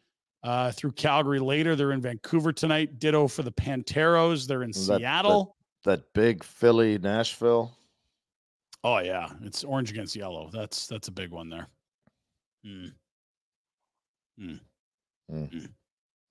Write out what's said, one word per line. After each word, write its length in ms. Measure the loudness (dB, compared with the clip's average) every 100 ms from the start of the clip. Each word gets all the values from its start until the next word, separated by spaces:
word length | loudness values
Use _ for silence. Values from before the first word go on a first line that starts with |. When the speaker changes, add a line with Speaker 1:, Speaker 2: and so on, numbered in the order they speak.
| _ _ _ _
Speaker 1:
uh, 280 | -4 0 0
through 220 | -2 -6
Calgary 460 | -2 0 2 2 0
later. 360 | 2 2 2 2
They're 160 | 2
in 100 | 0
Vancouver 500 | -4 -8 0 0 2
tonight. 440 | 0 0 0 0 -2
Ditto 280 | 2 4 4
for 160 | 0
the 80 | -6
Panteros. 960 | -4 -4 -4 -4 2 4 6 4 2 -2
They're 160 | -4
in 80 | -4
Speaker 2:
That, 80 | -4 0
that, 120 | 0
Speaker 1:
Seattle. 560 | 2 2 4 4 2 _ _ _
Speaker 2:
that 300 | 0 0 0
big 300 | 2 4 2
Philly, 540 | -4 2 6 6 4 2
Nashville. 800 | 0 -2 -2 0 2 2 0 -10 _ _ _ _ _ _ _ _ _ -6
Speaker 1:
Oh, 160 | 0 0
yeah. 300 | 0 -4 -6 -12
It's 200 | -12 -10
orange 280 | -6 -4 -4
against 240 | -6 -10 -10
yellow. 340 | -10 -10 -10
That's, 360 | -10 -10 -10 -10
that's 220 | -12 -12
a 20 |
big 180 | -12 -12
one 180 | -12 -12
there. 180 | -14 -14 _ _ _ _ _ _ _ _ _ -18
Mm. 280 | -16 -16 -18 _ _ _ _ _ _ _ _ _ _ _ _ _ -18
Mm. 200 | -14 -14 _ _ _ _ _ _ -14
Speaker 2:
Mm. 180 | -10 -10
Speaker 1:
Mm. 160 | -12 -16 -20 _ _ _ _ _